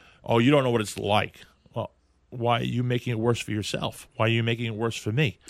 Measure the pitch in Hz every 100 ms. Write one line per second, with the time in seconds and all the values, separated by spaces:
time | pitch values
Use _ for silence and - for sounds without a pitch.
0 | - _ - 117 120 147 131 117 104 -
1 | 104 104 90 - - _ _ 120 104 _
2 | _ _ - - 117 117 127 120 123 123
3 | - 113 117 117 - 104 98 - - -
4 | - - 113 113 117 113 117 107 113 -
5 | - 113 156 - -